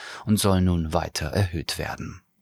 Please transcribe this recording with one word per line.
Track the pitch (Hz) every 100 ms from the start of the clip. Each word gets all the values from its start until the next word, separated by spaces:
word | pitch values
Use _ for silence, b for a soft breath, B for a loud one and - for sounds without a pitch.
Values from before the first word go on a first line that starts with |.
| B B -
und | 107
soll | 101 92
nun | 92 87 80
weiter | 85 78 - 76
erhöht | 78 95 82 - -
werden. | - - - 90 _ _